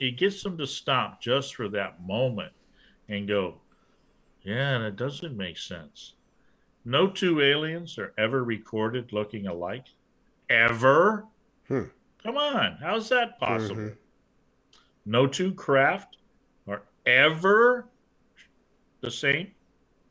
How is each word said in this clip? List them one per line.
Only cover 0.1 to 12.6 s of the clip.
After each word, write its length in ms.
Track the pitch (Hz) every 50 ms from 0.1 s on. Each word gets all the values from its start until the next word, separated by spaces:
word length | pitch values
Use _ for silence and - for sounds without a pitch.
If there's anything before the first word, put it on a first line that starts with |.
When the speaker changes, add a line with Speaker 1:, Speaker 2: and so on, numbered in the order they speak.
| 123 123
Speaker 1:
gets 240 | 180 202 196 - -
them 160 | 202 175 160
to 80 | 143
stop 540 | 135 - - - 147 135 127 107 98 - -
just 340 | - 117 127 139 135 - -
for 140 | - 113 98
that 320 | 104 101 98 92 - 87 90
moment 500 | 92 98 117 131 127 113 98 80 78 _ _ _ _ _ _ _ _ _ _ _ -
and 200 | 104 101 101 98
go, 260 | 104 101 92 85 76 - _ _ _ _ _ _ _ _ _ _ _ _ _ _ _ _ -
"Yeah, 360 | 95 107 127 139 143 135 117
that 180 | 113 107 98
doesn't 400 | 110 123 139 135 - 175 160 127
make 200 | 101 95 87 82
sense." 580 | - - - 92 82 78 73 _ - - - _ _ _ _ _ _ _ _ _ _ _ _ _ _ -
No 240 | 117 127 147 190 190
two 320 | 196 - 196 180 165 151
aliens 560 | 139 139 147 151 156 156 160 170 170 - -
are 160 | 117 95 - - -
ever 240 | 107 113 131 131 123
recorded 680 | 117 110 107 - - 113 110 107 113 120 127 110 - 101
looking 340 | 104 107 - 113 107 101
alike. 400 | 95 85 85 87 90 110 131 131 - _ _ _ _ _ _ _ _ _ _ _ -
Ever? 760 | 120 113 117 117 117 113 123 131 139 160 180 214 220 208 - - _ _ _ _ _ _ _ -
Speaker 2:
Hmm. 160 | 139 127 - - _ _ _ _ _ _ -
Speaker 1:
Come 140 | 220 254
on, 400 | 285 294 294 269 196